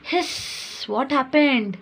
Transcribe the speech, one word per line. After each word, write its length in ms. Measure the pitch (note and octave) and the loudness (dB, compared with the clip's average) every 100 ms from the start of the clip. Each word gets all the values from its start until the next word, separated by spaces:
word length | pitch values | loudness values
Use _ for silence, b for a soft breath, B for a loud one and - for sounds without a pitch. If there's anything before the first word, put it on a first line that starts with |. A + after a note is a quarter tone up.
hiss, 840 | - E4+ D#4+ - - - - - - | -2 -2 -2 -6 -10 -12 -12 -12 -6
what 240 | G#3 C4 | -2 0
happened? 640 | C#4+ C4 D4+ D4 B3+ G#3 F#3 | 0 4 4 6 4 0 -6